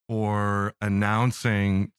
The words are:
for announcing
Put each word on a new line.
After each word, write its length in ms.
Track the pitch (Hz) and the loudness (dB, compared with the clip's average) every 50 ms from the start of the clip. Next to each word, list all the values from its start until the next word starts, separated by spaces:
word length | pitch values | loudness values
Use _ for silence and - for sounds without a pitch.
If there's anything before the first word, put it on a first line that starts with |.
| _ | _
for 680 | - 113 110 107 104 104 104 104 101 101 101 101 104 - _ | -6 -4 -2 -2 0 0 0 0 0 0 0 -2 -4 -4 _
announcing 1080 | 104 104 101 98 104 104 107 110 120 127 107 - - 120 107 101 101 101 95 95 98 - - | -4 -2 0 0 2 2 2 2 0 0 -2 -2 -2 0 0 2 2 2 0 0 -2 -4 -8